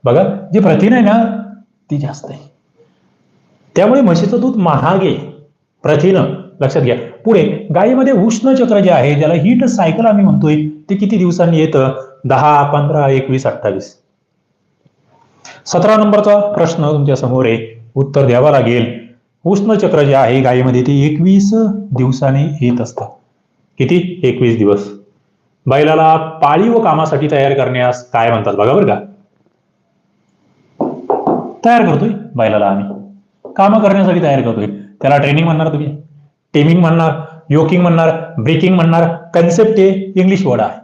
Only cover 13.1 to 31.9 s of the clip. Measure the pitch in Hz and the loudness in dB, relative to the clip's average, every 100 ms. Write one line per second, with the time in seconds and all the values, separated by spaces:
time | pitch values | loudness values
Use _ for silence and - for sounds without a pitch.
13.1 | 135 - 131 131 - 107 95 - _ _ | 0 -2 -4 -4 -4 -6 -6 -10 _ _
14.1 | _ _ _ _ _ _ _ _ _ _ | _ _ _ _ _ _ _ _ _ _
15.1 | _ _ _ - - - 175 208 214 214 | _ _ _ -20 -20 -4 0 2 2 2
16.1 | 208 208 208 208 - 165 170 147 151 143 | 2 2 2 0 -2 -2 -2 -2 0 0
17.1 | 131 123 127 123 113 113 - - 135 139 | -2 -2 -2 0 -2 -6 -18 -10 -6 -2
18.1 | 143 131 120 143 143 117 120 113 - - | 0 2 4 4 2 2 0 -2 -8 -18
19.1 | _ _ _ 170 202 208 208 208 156 143 | _ _ _ -4 -2 0 0 0 2 2
20.1 | 135 120 131 131 127 131 127 127 143 147 | 2 2 2 2 0 0 0 0 0 0
21.1 | 151 180 196 202 220 220 202 - 123 127 | 0 2 2 2 0 -2 -4 -6 -2 -2
22.1 | 127 139 135 156 - 123 120 113 - - | 0 -2 0 -2 -2 -2 -2 -6 -10 -14
23.1 | - _ _ _ _ _ _ 127 175 180 | -16 _ _ _ _ _ _ 0 0 -2
24.1 | - 131 117 123 113 101 101 - - _ | -4 -2 0 -2 0 0 0 -4 -16 _
25.1 | _ _ _ _ _ - 135 151 160 160 | _ _ _ _ _ -2 0 2 2 2
26.1 | 160 - - 139 151 226 233 175 156 156 | 2 -2 -2 0 2 2 2 0 -2 -2
27.1 | 143 147 147 139 139 123 127 123 123 - | -2 0 0 0 0 -2 0 -2 -2 -4
28.1 | 120 117 113 104 95 107 175 160 101 - | -2 0 0 -2 -2 0 2 0 -2 -8
29.1 | - _ _ _ _ _ _ _ _ _ | -20 _ _ _ _ _ _ _ _ _
30.1 | _ _ _ _ _ _ _ - - - | _ _ _ _ _ _ _ -10 -10 -6
31.1 | - - - - - 233 240 175 | -6 -4 -6 -8 -4 0 2 2